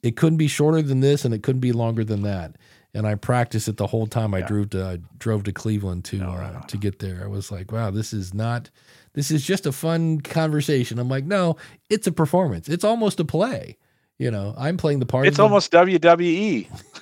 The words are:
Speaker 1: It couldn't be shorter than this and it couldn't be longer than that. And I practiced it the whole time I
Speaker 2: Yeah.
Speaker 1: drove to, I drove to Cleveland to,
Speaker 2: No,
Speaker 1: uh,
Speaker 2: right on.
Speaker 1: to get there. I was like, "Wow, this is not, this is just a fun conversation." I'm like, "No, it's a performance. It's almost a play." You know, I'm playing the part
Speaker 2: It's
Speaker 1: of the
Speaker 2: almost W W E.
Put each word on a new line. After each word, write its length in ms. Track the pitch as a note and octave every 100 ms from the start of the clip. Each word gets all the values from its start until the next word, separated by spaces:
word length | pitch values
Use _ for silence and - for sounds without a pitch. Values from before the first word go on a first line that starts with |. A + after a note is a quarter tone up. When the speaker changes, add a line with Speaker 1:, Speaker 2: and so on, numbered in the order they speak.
Speaker 1:
It 120 | A#2+ A2+
couldn't 220 | E3 D#3+
be 100 | D3+
shorter 340 | - D3 D#3+
than 160 | D3 C3
this 260 | C3+ C#3+ A#2+
and 80 |
it 80 | A2
couldn't 180 | - C3
be 100 | B2+
longer 320 | A#2 A#2 A2+
than 180 | A2 G#2
that. 340 | G2+ G2 D#2+ - _ _ _ G#2+
And 120 | G#2+
I 80 | G#2
practiced 520 | - B2 A#2+ A2 -
it 100 | G#2+
the 100 | G2
whole 180 | A#2 A2
time 300 | A#2+ A2 F#2+
I 40 |
Speaker 2:
Yeah. 80 | -
Speaker 1:
drove 220 | G#2 G2+
to, 140 | F#2+ F#2+
I 140 | F2 E2+ -
drove 260 | A2+ G#2+ G2+
to 60 |
Cleveland 540 | F#2 A2 G#2+ G2 F2+ -
to, 120 | G#2
Speaker 2:
No, 100 | F#2
Speaker 1:
uh, 60 | F2+
Speaker 2:
right 180 | - G2+
on. 120 | -
Speaker 1:
to 100 | G#2+
get 220 | G2+ -
there. 240 | F#2+ F#2
I 40 | G2
was 240 | G2 G2
like, 200 | F#2+ F#2+
"Wow, 180 | A2+ A2
this 240 | G2+ G#2+
is 200 | G#2+ F2+ G2
not, 340 | A2+ A#2+ - _ _ - _
this 180 | - C#3
is 120 | D#3
just 220 | C#3+ F#3+ D#3
a 60 |
fun 500 | C3 E3 E3 E3 D#3+
conversation." 800 | C3+ D#3+ D#3+ D3+ C3+ C#3 B2 A2+
I'm 100 | B2
like, 160 | C3 C#3+
"No, 300 | G3+ F3 D#3 - - _
it's 160 | G#3+ -
a 60 |
performance. 580 | D#3+ D#3 F3 F3 F2 E2
It's 140 | E3+
almost 360 | G#3+ A#3 G#3+ -
a 60 | D#3+
play." 520 | D#3+ A3+ G#2+ - - _ _ _ _
You 100 | B2+
know, 240 | A2 G2+ G#2+
I'm 200 | C3+ F3+
playing 220 | D#3+ C#3+
the 80 | A#2+
part 180 | B2+ D3
Speaker 2:
It's 80 |
Speaker 1:
of 40 | D3
the 60 |
Speaker 2:
almost 280 | G#3 G3+ -
W 260 | E3+ F3+ F3+
W 320 | E3+ E3+ F3
E. 400 | E3+ G#3+ C3 F2+ - - -